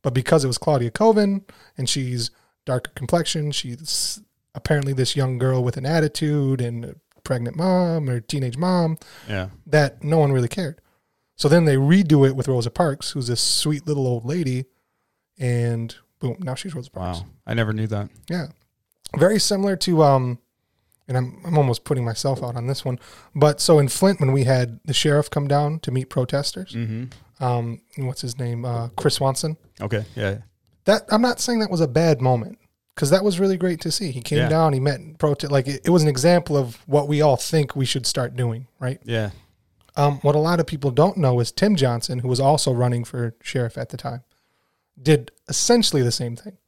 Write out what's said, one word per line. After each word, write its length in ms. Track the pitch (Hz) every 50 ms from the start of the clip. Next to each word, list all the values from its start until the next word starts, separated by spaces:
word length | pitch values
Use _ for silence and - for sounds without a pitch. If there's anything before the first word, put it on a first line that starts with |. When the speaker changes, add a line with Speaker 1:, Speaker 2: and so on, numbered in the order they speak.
Speaker 1:
But 140 | - 147 123
because 280 | 131 120 - 165 160 135
it 40 |
was 100 | 131 120
Claudia 320 | - - - 151 131 120 117
Coven 540 | - - 214 226 220 214 202 202 196 196 - - - _ - _ _
and 100 | - 131
she's 440 | - - 143 131 127 123 120 117 107 _ _ _ _ _ _ _
darker 260 | - 127 123 - - _
complexion, 560 | - 131 117 - 175 156 - - 160 147 147
she's 680 | 139 - - 127 120 127 160 - - - - - - - - _ _ _ _ _ _
apparently 380 | 135 _ - 156 147 139 139 135
this 220 | 131 127 - -
young 220 | 143 131 131 127
girl 260 | 120 127 131 131 127 123
with 140 | 123 -
an 80 | 135 131
attitude 760 | 139 165 165 160 151 - - 160 151 147 147 139 135 135 127
and 240 | 123 117 117 117 117
a 100 | - - _ _ _ _ _ _
pregnant 320 | - 131 120 120 120 -
mom 540 | 156 175 190 185 180 180 170 165 160 147 131
or 100 | 123 120
teenage 360 | 110 - - 143 131 123 117
mom 400 | 139 175 180 185 175 170 160 160 - - - - - - -
Speaker 2:
Yeah. 200 | 104 95 92 98 - - _
Speaker 1:
that 360 | - 143 151 147 139 - - -
no 140 | 147 160
one 140 | 160 147 139
really 160 | 135 127 123
cared. 340 | 117 - - 175 - 165 _ _ _ _ _ _ _ _ _ _ _ _
So 120 | - - 143
then 160 | 156 175 165
they 100 | 151 135
redo 520 | 135 139 143 175 196 196 147 156 143 135
it 80 | 135 135
with 120 | 139 127
Rosa 240 | 135 131 123 113 120
Parks, 400 | - - 175 151 139 - - -
who's 160 | - 143 123
this 140 | 120 120 113
sweet 440 | - - - - - 151 151 143 156
little 220 | 156 151 143 131
old 180 | 127 123 117 110
lady, 400 | 123 151 180 165 131 127 127 131 _ _ _ _ _ _ _ _ _ _ _ _ _ _
and 580 | - 139 123 120 120 120 120 117 117 117 113 - - _ _ _ _
boom, 180 | - - - -
now 160 | 185 151 131
she's 200 | - - 196 151
Rosa 160 | 127 127 -
Parks. 280 | _ 95 92 90 87 85
Speaker 2:
Wow. 60 | 95 - - _ _
I 80 | - 113
never 200 | 117 113 107 107
knew 140 | 107 110
that. 220 | 104 107 101 101 - _ - _ -
Speaker 1:
Yeah. 180 | 165 180 147 - - _ _ _ _ _ _ _ _ _ _ - -
Very 220 | - 160 185 220 196
similar 360 | - - 208 190 196 202 190
to, 260 | 180 - 185 175 156 156
um, 360 | 143 139 131 127 123 123 - _ _ _ _ _ _ _ _ _ _ _ _ _
and 100 | - 127
I'm, 240 | 127 127 127 - - -
I'm 120 | 170 170
almost 260 | 156 143 127 117 - _
putting 220 | - 147 131 120
myself 360 | 117 110 - - 139 135 - -
out 120 | 120 120
on 120 | 120 117
this 160 | 127 139 - -
one, 160 | 135 123 - - - - - - _ _
but 260 | 147 147 151 143 -
so 180 | - - 165 151
in 80 | 139 127
Flint, 300 | - - 185 196 196 -
when 120 | 151 131
we 120 | 135 139 123
had 360 | 127 131 127 123 120 113 - _
the 80 | 160 135
sheriff 360 | - - 151 143 147 147 -
come 180 | - 147 143
down 320 | 139 143 143 147 147 156 160
to 100 | - -
meet 180 | 123 131 131 -
protesters, 640 | - 135 127 - - 143 143 - - 185 190 - -
Speaker 2:
Mm-hmm. 680 | 113 117 110 110 113 127 123 - - - _ _ _ 135
Speaker 1:
um, 380 | 123 123 120 117 117 117 - _ _ _
what's 240 | - 135 127 127 -
his 180 | - 123 117 135
name? 260 | 127 120 120 117 120
Uh, 240 | 123 120 117 117 117
Chris 260 | - - - 139 -
Swanson. 420 | - 139 135 131 - - 156 156 _ _ _ _ -
Speaker 2:
Okay. 240 | - 104 117 104 110 - -
Yeah. 240 | - 107 98 98 113 - _ _ _ _ _ _ _ _
Speaker 1:
That, 180 | - - - - -
I'm 120 | 214 220
not 180 | 240 247 240 -
saying 200 | - - 240 226
that 100 | 214 202
was 100 | 190 165
a 60 | 165
bad 340 | 143 117 156 170 165 151 123
moment, 360 | 127 131 127 120 107 - - _ _ _ _ _ _ _ _
'cause 140 | - 156 139
that 140 | 165 190 196
was 160 | 208 180 170
really 180 | 196 196 190
great 240 | 170 180 185 175 160
to 100 | - 165
see. 200 | 151 - 202 160
He 100 | 127 127
came 180 | 120 - 147 151
Speaker 2:
Yeah. 100 | 156 151
Speaker 1:
down, 240 | 156 160 160 156 139
he 60 | 131
met 200 | 135 147 139 - - 156 -
prote-, 320 | - - 151 143 - - 143
like, 160 | 143 139 123
it, 140 | 139 139 135 -
it 40 | 170
was 120 | 175 175 151
an 60 | 151
example 460 | 139 127 131 170 175 175 170 170 151
of 180 | 143 131 120 113 - _
what 200 | - 139 147 143
we 140 | 147 151 143
all 160 | 156 147 131
think 380 | - - - - 160 147 - -
we 100 | 139 135
should 200 | - - 135 120
start 300 | - - 139 120 120 123
doing, 320 | 123 123 120 113 117 127 _ _ _
right? 200 | 131 127 135 - _
Speaker 2:
Yeah. 280 | 113 117 113 107 101 - - _ _ _ _ _ _ _ _ _ _ _
Speaker 1:
Um, 200 | - 143 143 143 135 -
what 120 | 143 147
a 40 | 151
lot 200 | 156 170 175 170
of 60 | 156
people 240 | - 165 139 139 139
don't 260 | 123 131 156 202 202
know 220 | 196 156 131 123 120
is 120 | 117 -
Tim 240 | - - 190 208 208
Johnson, 440 | 160 135 123 120 117 - - 127 123
who 80 | 120
was 120 | 127 127 120
also 320 | 135 139 156 143 - 139 127
running 300 | 120 123 123 123 120 117
for 300 | - - 127 120 113 113 _
sheriff 360 | _ - - 139 120 113 -
at 120 | 135 123 -
the 80 | -
time, 260 | 120 - 131 120 127 _ _ _ _ _ _ _ _ _ _ _ _ _ _ _ -
did 300 | 127 151 156 135 123 - _ _ _
essentially 540 | - 139 - - - 240 240 220 - - 143
the 100 | 127 120
same 240 | - - 123 120 117
thing 220 | - - 214 294 _ _